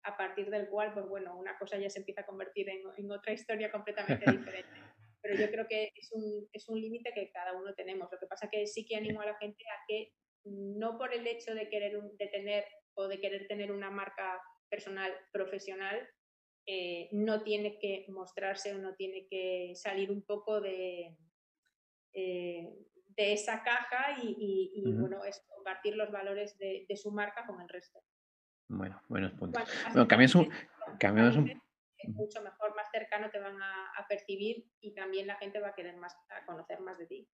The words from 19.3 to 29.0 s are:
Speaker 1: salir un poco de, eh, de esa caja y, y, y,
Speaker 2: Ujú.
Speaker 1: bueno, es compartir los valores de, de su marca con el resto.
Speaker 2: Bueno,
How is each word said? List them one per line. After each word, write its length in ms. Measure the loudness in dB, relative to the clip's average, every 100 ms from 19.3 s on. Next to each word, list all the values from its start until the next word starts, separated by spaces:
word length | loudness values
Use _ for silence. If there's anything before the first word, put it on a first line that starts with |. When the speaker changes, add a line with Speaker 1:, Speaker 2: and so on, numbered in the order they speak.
| -2 0 0 -4
Speaker 1:
salir 360 | -4 -2 0 0
un 120 | -2
poco 380 | -2 -4 0 0
de, 560 | 0 -2 -4 -4 -10 -14 -20 _ _ _ _ _ _ _ _
eh, 540 | -4 -2 0 -2 -4 -8 -14 -20 -20 _ 2
de 160 | 4
esa 300 | 4 2 0
caja 560 | 2 2 2 0 0 0
y, 60 | -2 -2
y, 340 | 2 2 0 0
y, 120 | 2
Speaker 2:
Ujú. 80 | 4
Speaker 1:
bueno, 240 | 2 0
es 200 | -6 -8 _
compartir 420 | -8 -6 -2 -2 0
los 140 | -2
valores 460 | -2 -2 -2 -4 -4
de, 280 | -4 -4 -4
de 80 | -4
su 140 | -2
marca 340 | -2 -2 -4 -10
con 140 | -12
el 80 | -12
resto. 320 | -14 -14 -20 _ _ _ _ _ _ -8
Speaker 2:
Bueno, 320 | -4 -4 -8